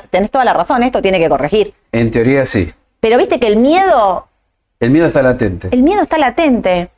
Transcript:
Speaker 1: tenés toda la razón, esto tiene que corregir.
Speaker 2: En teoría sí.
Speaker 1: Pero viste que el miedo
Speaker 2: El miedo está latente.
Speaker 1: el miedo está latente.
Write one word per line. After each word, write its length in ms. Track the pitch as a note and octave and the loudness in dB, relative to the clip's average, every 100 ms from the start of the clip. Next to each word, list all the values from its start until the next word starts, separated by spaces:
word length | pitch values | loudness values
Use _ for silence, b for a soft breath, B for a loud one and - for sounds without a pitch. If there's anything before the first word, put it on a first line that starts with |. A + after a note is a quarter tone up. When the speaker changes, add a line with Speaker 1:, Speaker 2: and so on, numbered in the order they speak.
| - | -4
Speaker 1:
tenés 200 | F3 G#3 | -4 -2
toda 140 | C4+ | 0
la 100 | A#3+ | 0
razón, 280 | E3+ F3 C4 | 0 -2 0
esto 180 | B3 G#3 | 0 0
tiene 160 | F#3+ F#3+ | 0 0
que 100 | D#3+ | 0
corregir. 460 | C#3 C#3+ G#3+ G3+ _ _ | 0 0 0 -2 _ _
Speaker 2:
En 180 | A2+ A#2 | -2 -2
teoría 360 | A#2 A#2 C#3 B2+ | 0 2 2 0
sí. 260 | A2+ E2+ - _ _ | -2 -4 -8 _ _
Speaker 1:
Pero 180 | A3+ A#3 | 0 2
viste 200 | F#4+ D#4 | 2 0
que 80 | A3+ | 0
el 80 | G#3 | 2
miedo 680 | B3+ E4+ F#4+ C#4+ G3+ F3+ - _ _ _ _ _ | 2 2 2 2 0 -2 -8 _ _ _ _ _
Speaker 2:
El 100 | A#2 | 0
miedo 160 | D3 E3 | 2 2
está 160 | - | 2
latente. 460 | C3 B2 G#2+ F2 F#2 | 0 0 -4 -4 -4
Speaker 1:
el 100 | B3+ | 0
miedo 180 | C#4 G#4 | 2 2
está 160 | D#4+ D#4+ | 0 0
latente. 720 | C4+ A#3 D#4+ A#3+ F#3+ F3+ E3+ | -2 0 0 0 0 -2 -4